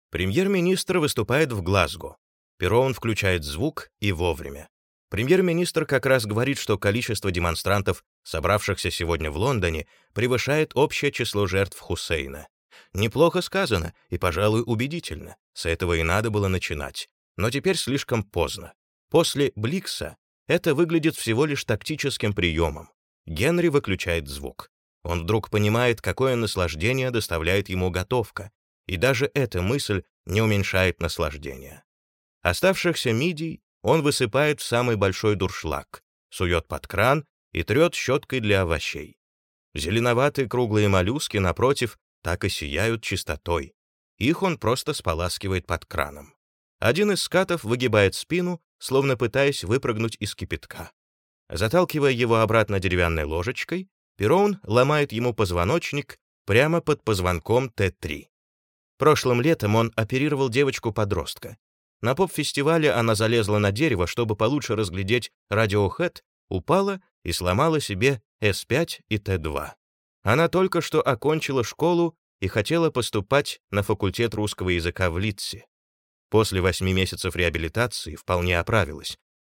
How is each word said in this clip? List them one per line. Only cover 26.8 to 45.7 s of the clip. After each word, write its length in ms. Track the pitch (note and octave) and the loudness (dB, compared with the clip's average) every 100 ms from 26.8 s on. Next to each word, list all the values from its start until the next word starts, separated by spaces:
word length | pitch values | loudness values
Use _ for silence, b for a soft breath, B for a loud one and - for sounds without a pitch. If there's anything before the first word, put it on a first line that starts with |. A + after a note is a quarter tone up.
| G#2 C3 B2+ | -2 0 0
доставляет 580 | A#2+ - E2 D#2+ G2 F#2+ | -2 -2 -2 2 0 0
ему 220 | F#2 F#2 | -2 0
готовка. 600 | F2+ F#2 B2+ G#2+ - G2+ _ _ _ - | -2 -2 -2 -2 -8 -14 _ _ _ -8
И 100 | F#2 | 0
даже 340 | B2 B2 C#3 | 2 2 0
эта 280 | D3 B2+ F2+ | 0 -2 -2
мысль 400 | F#2 C#3 - G2 - _ - | 0 -2 -2 -4 -4 _ -4
не 160 | F#2+ | 0
уменьшает 580 | A2 G2+ F#2+ F#2+ F#2 - | 2 2 0 2 0 0
наслаждения. 840 | E2+ - D#2 D2 C#2+ C2 C2+ C#2+ _ _ _ _ _ _ | -6 -2 -4 -4 -12 -12 -16 -20 _ _ _ _ _ _
Оставшихся 680 | F2 F2 F#3 F#3 F3 D#3 B2+ | -2 2 2 2 0 0 0
мидий 500 | A2 E3 D#3 E3 E3+ _ _ | 0 0 -4 -8 -10 _ _
он 200 | - D#3+ | 0 2
высыпает 580 | D3 - A#2+ C3 D3+ D3+ | 2 0 0 2 2 0
в 40 | |
самый 320 | - A#2+ B2 A2 | 0 0 2 2
большой 400 | G2 F#2 G#2+ G2+ | 0 2 0 0
дуршлаг, 640 | F#2 - D#2+ C#2+ - - _ _ _ | -2 -4 -6 -6 -8 -20 _ _ _
сует 360 | - F2+ E2+ - | -4 0 0 -2
под 180 | C#2+ - | -10 -6
кран 380 | - A#2 D3+ - _ _ | 0 2 2 -2 _ _
и 100 | - | -6
трет 320 | F2 A#2 E3+ | 0 2 2
щеткой 460 | - - C#3 - C3 | 2 -2 -2 -2 -4
для 220 | G#2+ G2 | 2 2
овощей. 560 | F2 D#2+ - D2 D2+ _ _ _ _ _ _ | 2 -2 -4 -8 -12 _ _ _ _ _ _
Зеленоватые 760 | - D#2 A2 A#2+ A#2+ C#3+ C#3+ B2 | -6 -2 0 2 2 2 0 -2
круглые 400 | B2 A#2+ G#2+ G#2 | 0 2 4 4
моллюски, 480 | F#2+ F#2 C#3 - G#2 | 4 2 -2 -2 0
напротив, 640 | F#2 - B2+ C#3 A#2+ - _ _ | 0 2 2 2 -2 -6 _ _
так 220 | - F2 | -6 -2
и 40 | F#2+ | -2
сияют 540 | - D2 D2 A2 A2+ | -4 -4 -2 -2 -2
чистотой. 720 | - F#2+ - D2+ - E2+ C2+ _ _ _ _ _ | -4 -6 -6 -8 -2 -4 -4 _ _ _ _ _
Их 240 | A2 F3 | -2 0
он 160 | F#3+ D#3+ | -2 0
просто 340 | G#2+ C3 - | -2 -2 -2
споласкивает 760 | C#3+ - D#2+ F2 - G2 F#2 | -4 -2 -2 -2 -4 -2 -4
под 200 | - | -2